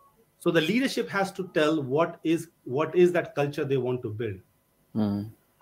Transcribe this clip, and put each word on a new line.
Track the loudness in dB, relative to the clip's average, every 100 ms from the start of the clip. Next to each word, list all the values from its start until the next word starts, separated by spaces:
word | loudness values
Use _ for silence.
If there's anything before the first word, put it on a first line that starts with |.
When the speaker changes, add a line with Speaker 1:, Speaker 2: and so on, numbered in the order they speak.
| _ _ _ _
Speaker 1:
So | 0
the | 2
leadership | 2 2 0 -2 -2
has | -2 -2
to | -4 -4
tell | 0 2 0
what | 0 0 0 -2
is, | -2 -2 -4 _
what | -6 -2 0
is | 4 4
that | 4 -2
culture | -2 -2 -2
they | -2 0
want | 0 -4
to | -4
build, | -6 -6 -8 -14 _ _ _ _
Speaker 2:
Hmm. | -2 0 0 -6 -12 _ _